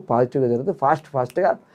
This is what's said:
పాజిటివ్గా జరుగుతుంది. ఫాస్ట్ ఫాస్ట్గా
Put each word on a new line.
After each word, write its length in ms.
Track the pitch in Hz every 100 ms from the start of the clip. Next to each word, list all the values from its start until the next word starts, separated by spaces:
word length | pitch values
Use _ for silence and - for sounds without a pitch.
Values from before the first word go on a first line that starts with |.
| -
పాజిటివ్గా 400 | 120 123 143 123
జరుగుతుంది. 280 | 120 160 151
ఫాస్ట్ 300 | 135 151 -
ఫాస్ట్గా 500 | 135 127 175 190 - _